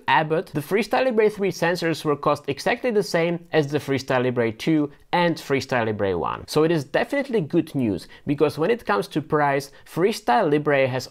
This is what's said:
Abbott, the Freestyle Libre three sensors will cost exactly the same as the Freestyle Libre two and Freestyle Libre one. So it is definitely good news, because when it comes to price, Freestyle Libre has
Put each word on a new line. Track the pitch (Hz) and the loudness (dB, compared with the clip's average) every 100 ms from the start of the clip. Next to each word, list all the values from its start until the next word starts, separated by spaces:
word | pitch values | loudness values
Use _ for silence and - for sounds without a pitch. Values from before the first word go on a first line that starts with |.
| - | 2
Abbott, | 139 156 160 190 | 2 2 -2 -4
the | 147 | -6
Freestyle | 143 196 - 247 262 | -2 -2 0 0 0
Libre | 220 214 | 2 2
three | 208 196 | 2 -4
sensors | 175 170 175 165 156 | -2 -2 0 -2 -2
will | 156 143 | -2 -2
cost | 156 143 - | 0 -2 -4
exactly | 135 190 240 254 | -4 -2 -2 0
the | 208 | 0
same | 196 175 170 170 - | 0 0 0 -2 -2
as | 156 139 | 0 0
the | 143 | -2
Freestyle | - 139 - 131 | -2 -2 0 0
Libre | 123 123 113 | 0 0 -2
two | 113 - 156 147 - - | -2 0 0 0 -6 -6
and | 175 175 165 | 0 0 0
Freestyle | - 139 - 127 110 | -2 -2 0 -2 0
Libre | 104 98 87 | 0 0 0
one. | 62 57 - | -2 -6 -4
So | 151 | 2
it | 160 | 2
is | 170 | 2
definitely | 135 160 233 285 277 226 | 0 -2 -2 -4 -2 -2
good | 147 170 - | 0 0 0
news, | 139 117 90 - - - | 0 -2 -2 -6 -12 -4
because | 143 151 139 | 0 0 2
when | 165 | -2
it | 233 - | -2 0
comes | 202 - | -2 -2
to | 160 | -4
price, | 143 151 143 139 139 - - | -2 0 2 0 -4 -12 -10
Freestyle | - 190 214 - 240 175 | 0 0 0 0 2 2
Libre | 151 147 139 131 | 2 2 2 2
has | 127 - | 0 -4